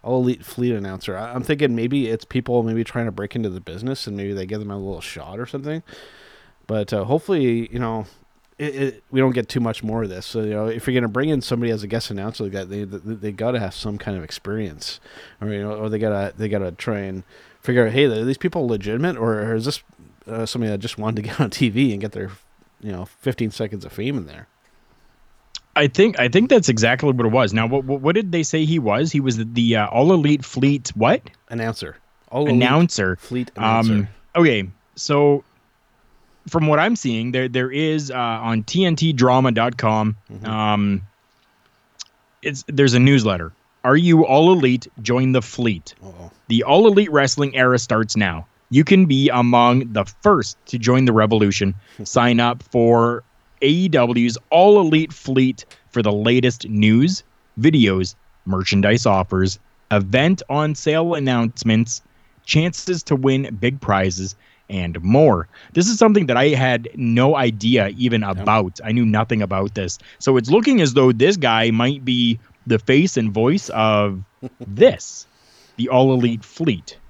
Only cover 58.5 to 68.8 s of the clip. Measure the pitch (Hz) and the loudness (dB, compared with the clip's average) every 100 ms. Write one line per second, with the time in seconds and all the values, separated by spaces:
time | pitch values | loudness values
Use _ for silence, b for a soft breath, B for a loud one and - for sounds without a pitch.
58.5 | 95 95 101 101 113 117 98 95 92 95 | -4 0 0 2 2 2 0 0 0 -2
59.5 | - _ _ _ 104 95 123 156 190 - | -4 _ _ _ -2 2 2 2 0 -2
60.5 | 139 151 147 - 156 170 165 135 123 113 | -4 -2 -2 -2 0 0 -2 0 0 -2
61.5 | - 113 110 113 - _ _ _ _ - | -2 0 0 0 -6 _ _ _ _ -2
62.5 | 156 170 - - 175 - 143 135 131 135 | 0 0 -4 -6 -6 -2 0 2 0 -4
63.5 | 104 117 135 - 98 95 90 95 - b | -4 -4 -4 -2 0 0 -4 -10 -12 b
64.5 | b _ 98 87 85 87 127 156 92 80 | b _ -6 -6 -4 2 4 6 4 -2
65.5 | B B 165 185 220 226 208 156 120 143 | B B 0 0 4 4 4 2 2 2
66.5 | 135 131 120 117 - 120 117 131 147 127 | 2 0 0 -4 -6 0 4 4 4 0
67.5 | 110 110 123 101 101 123 117 101 92 101 | -2 0 2 0 -2 0 0 -2 -4 0
68.5 | 110 92 - | 0 0 -6